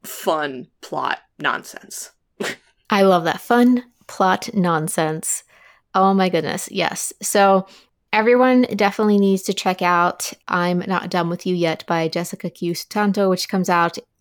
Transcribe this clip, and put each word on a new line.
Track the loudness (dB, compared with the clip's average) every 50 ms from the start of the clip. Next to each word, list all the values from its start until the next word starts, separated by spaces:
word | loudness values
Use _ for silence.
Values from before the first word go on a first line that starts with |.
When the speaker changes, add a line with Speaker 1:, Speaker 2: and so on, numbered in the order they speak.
Speaker 1:
fun | -18 -18 -16 -6 -4 -2 -2 -2 -2 -4 -8 -10 -14 -16 _ _
plot | -14 -10 -8 -6 -4 -4 -4 -6 -8 _ _ -6
nonsense. | -4 -4 -4 -4 -8 -14 -18 -20 -18 -16 -16 -16 -16 -16 _ _ _ _ _ -12 -10 -10
<laughs> | -10 -12 _ _ _ _ _ -2
Speaker 2:
I | 2 4
love | 6 6 4 4 2
that. | 0 -2 -4
Fun | -2 0 4 4 6 6 4 2 0 -6 _ _ _ -12
plot | -4 0 2 2 2 0 -2 -4 -2
nonsense. | 0 0 2 0 0 -2 -2 -2 -2 -2 -2 -4 -4 -6 -6 -6 -6 -8 _ _ _ _ _ _ _ _ _ 0
Oh | 2 4 4 4
my | 4 2 2
goodness. | 0 0 -2 -2 -6 -8 -8 -8
Yes. | -6 -4 -4 -4 -4 -6 -8 -10 -10 _
So | -6 -2 2 4 4 6 4 4 2 -2 -10 -20 _ _ _ _ _ _ -2
everyone | 0 4 4 4 6 6 4 4 4 4 2 0
definitely | 0 0 0 0 2 2 2 4 4
needs | 4 4 2 0 0
to | -4 -6
check | -4 -2 -4 -2 0
out | 0 2 2 2 2 2 0 -4 -8 -12 -12 -12 _ -4
I'm | -2 -2 0 0 0 -2
Not | -2 -2 -4 -4 -4 -4
Done | -4 -2 -2 -2
With | -4 -6 -4
You | -4 -2
Yet | 0 0 -2 -2 -4 -4
by | -4 -2 -2 -2 -2
Jessica | -4 -6 -6 -8 -8 -10 -10 -10
Q | -10 -6 -6 -6 -6
Sutanto, | -6 -8 -6 -4 -2 0 0 2 2 2 2
which | 0 0 -2 -4
comes | -4 -2 0 0
out | 0 2 0 0 -2 -6 -14 _ _ _